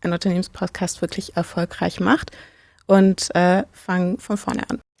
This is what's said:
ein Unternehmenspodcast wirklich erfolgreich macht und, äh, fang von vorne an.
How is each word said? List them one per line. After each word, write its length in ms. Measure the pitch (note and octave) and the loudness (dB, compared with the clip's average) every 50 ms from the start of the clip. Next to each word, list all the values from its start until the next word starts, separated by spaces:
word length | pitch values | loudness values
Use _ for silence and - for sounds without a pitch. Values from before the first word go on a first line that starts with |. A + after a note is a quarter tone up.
ein 120 | - F3 E3+ | -4 -4 -2
Unternehmenspodcast 880 | E3 - G3 F3 F3 F#3 - - - F3+ F3 - - F#3 F3 - - | 0 0 0 0 0 -2 -4 -6 -6 -6 -6 -4 -4 -6 -6 -4 -4
wirklich 340 | F3 E3+ - - - - - | -6 -6 -6 -8 -10 -6 -4
erfolgreich 640 | F3 E3+ - - F3+ E3+ F3 - - E3+ F3 - - | -4 -4 -4 -4 -4 -4 -4 -4 -4 -4 -4 -2 0
macht 320 | F3+ G3 C4+ D#4+ - - - - - - _ _ _ _ _ _ _ | 0 2 2 0 -2 -6 -16 -20 -20 -20 _ _ _ _ _ _ _
und, 480 | - G3 G3 F#3+ F#3+ F#3 - - - - | 4 6 6 6 6 4 2 -2 -2 2
äh, 280 | F3 F3+ F3+ F3+ G3 - - | 4 4 4 4 2 0 -4
fang 460 | _ - - - F#3 F#3 F3+ F3+ F#3 | _ -10 -6 -4 -2 0 0 -2 -2
von 200 | - - - G#3 | -4 -6 -6 -6
vorne 320 | G3+ - - - - - - | -6 -4 -6 -6 -6 -6 -6
an. 100 | - - _ _ _ _ | -8 -8 _ _ _ _